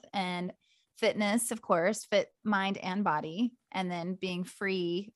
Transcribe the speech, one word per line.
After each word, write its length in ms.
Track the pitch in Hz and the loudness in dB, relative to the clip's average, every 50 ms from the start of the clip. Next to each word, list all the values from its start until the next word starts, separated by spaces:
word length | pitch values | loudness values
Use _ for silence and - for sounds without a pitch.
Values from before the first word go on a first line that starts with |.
| - - - | -14 -8 -4
and 400 | 202 185 180 180 180 180 180 - - _ _ _ _ _ _ _ | -4 -2 -2 -2 -4 -4 -6 -8 -12 _ _ _ _ _ _ _
fitness, 540 | - - 214 - - 214 202 202 240 - - | 2 2 2 4 4 2 2 2 2 0 0
of 100 | 240 220 | -4 -8
course, 440 | - - 196 170 165 190 214 - - | 0 2 2 4 4 2 2 0 -4
fit 260 | - - 202 - - _ _ _ | 0 2 2 2 0 _ _ _
mind 340 | 214 208 196 190 196 196 - | 0 2 2 2 0 -2 -2
and 240 | - 190 185 202 208 | -4 -4 -2 0 2
body, 480 | 180 160 151 151 156 160 185 240 240 - _ _ _ - | 2 2 0 -2 -4 -2 -2 -2 -2 -2 _ _ _ -6
and 180 | 185 185 180 | -4 -2 -2
then 240 | 175 175 170 180 185 | -2 -4 -4 -6 -6
being 280 | 180 - 185 180 175 185 | -4 -4 -4 -4 -4 -6
free 680 | - - - 208 190 190 185 175 170 175 180 202 214 - | -6 -6 -6 -2 -2 0 0 0 0 -2 -2 -4 -6 -14